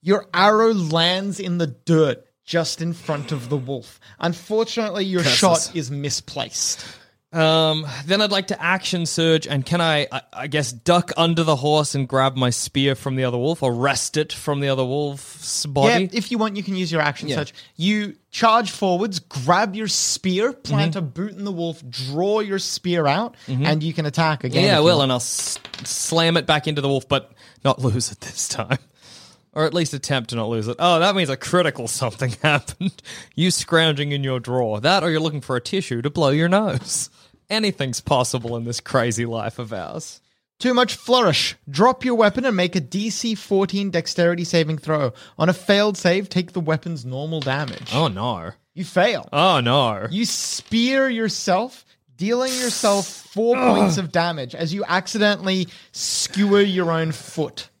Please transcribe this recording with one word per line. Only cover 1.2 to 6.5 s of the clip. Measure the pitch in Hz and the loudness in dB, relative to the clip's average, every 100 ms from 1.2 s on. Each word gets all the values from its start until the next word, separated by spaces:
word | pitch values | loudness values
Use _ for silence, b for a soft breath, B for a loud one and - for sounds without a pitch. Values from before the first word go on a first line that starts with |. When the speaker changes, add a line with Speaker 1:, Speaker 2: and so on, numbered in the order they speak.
| 196 180 | -2 -6
Speaker 1:
in | 196 175 | -4 0
the | 165 | -2
dirt | - - 160 151 120 _ _ - | -4 2 4 4 0 _ _ -4
just | 170 160 - | -2 -2 -4
in | 165 | -6
front | 170 - 147 139 | -6 -6 -6 -4
of | 151 120 | -6 -4
the | 143 | -4
wolf. | 127 135 - - B B | -4 -8 -10 -20 B B
Unfortunately, | 170 170 - 214 226 - 214 190 190 | -4 -4 -2 -2 0 -2 -4 -2 -2
your | 180 | 0
Speaker 2:
Curses. | 143 123 | 2 4
Speaker 1:
shot | 190 165 - 165 | 4 4 0 -6
is | 131 | -6
misplaced. | 143 143 - - 143 - | -6 -4 -6 -8 -10 -8